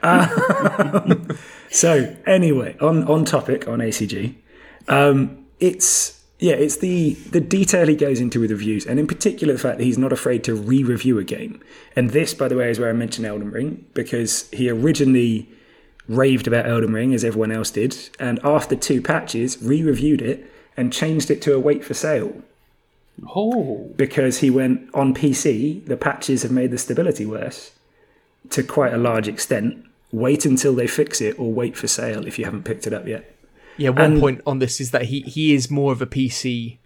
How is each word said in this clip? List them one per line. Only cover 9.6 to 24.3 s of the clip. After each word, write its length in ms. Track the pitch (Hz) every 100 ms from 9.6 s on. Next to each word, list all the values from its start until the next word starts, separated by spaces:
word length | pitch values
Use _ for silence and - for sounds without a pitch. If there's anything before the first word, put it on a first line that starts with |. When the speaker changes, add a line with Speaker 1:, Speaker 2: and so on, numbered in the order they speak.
| 131 117
Speaker 1:
that 60 |
he's 140 | 120 120
not 140 | 131
afraid 320 | 127 - 120
to 100 | 117
re-review 640 | 110 104 131 127 120 127 117
a 60 |
game. 360 | 92 - - - - - - -
And 140 | 123
this, 240 | 143 156
by 120 | - 135
the 80 | 127
way, 140 | 120
is 80 | 113
where 120 | 117
I 20 |
mentioned 340 | 117 113 107 110
Elden 240 | 104 104
Ring, 360 | 107 143 170 -
because 540 | - 120 120 113 - -
he 180 | - 123
originally 760 | 113 139 151 139 127 120 110 - - _ _ _ _ -
raved 380 | 117 131 131 107
about 200 | 117 117
Elden 260 | 117 113
Ring, 220 | 110 123
as 100 | 127
everyone 260 | 113 110 110
else 180 | 110 110
did, 260 | - 120 - - -
and 180 | 131 117
after 320 | 147 151 - 131
two 240 | - 131
patches, 580 | 127 160 165 113 123 131
re-reviewed 580 | 113 147 160 123 143 139
it 260 | 113 - - - _ -
and 160 | 123
changed 380 | - 160 160 151
it 100 | 143
to 120 | -
a 40 | 135
wait 260 | 139 143
for 100 | -
sale. 480 | 139 - 113 107 - - _ _ _ _ _ _ - -
Speaker 2:
Oh. 560 | - 214 247 143 107 - -
Speaker 1:
Because 420 | 131 - 131